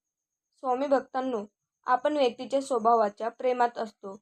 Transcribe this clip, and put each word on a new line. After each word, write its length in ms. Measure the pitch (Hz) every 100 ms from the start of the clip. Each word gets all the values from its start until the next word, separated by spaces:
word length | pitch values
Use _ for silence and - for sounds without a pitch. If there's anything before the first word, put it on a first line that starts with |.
| _ _ _ _ _ _
स्वामी 240 | 262 254 285
भक्तांनो, 560 | 269 269 262 262 233 208 _ _ _ -
आपण 300 | 247 294 302
व्यक्तीच्या 440 | 254 233 247 277
स्वभावाच्या 680 | 269 247 226 233 208 - 220
प्रेमात 480 | - 254 247 240 -
असतो. 380 | 220 _ 196 196